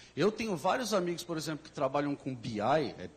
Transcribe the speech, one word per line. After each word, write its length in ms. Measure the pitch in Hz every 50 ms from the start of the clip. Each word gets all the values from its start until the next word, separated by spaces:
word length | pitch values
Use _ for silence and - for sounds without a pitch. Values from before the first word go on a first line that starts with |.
| - - -
Eu 140 | 127 160 208
tenho 260 | 214 - 233 220 190
vários 380 | 151 - 185 208 262 254 196 214
amigos, 280 | 190 175 175 175 160 -
por 140 | - 170
exemplo, 260 | 160 147 160 156 143 -
que 80 | -
trabalham 440 | - 156 143 131 135 143 147 147 143
com 180 | - - 139 131
B 220 | 117 110 113 110
I, 400 | 101 101 120 143 160 143 104 85
é 100 | - 90 98 -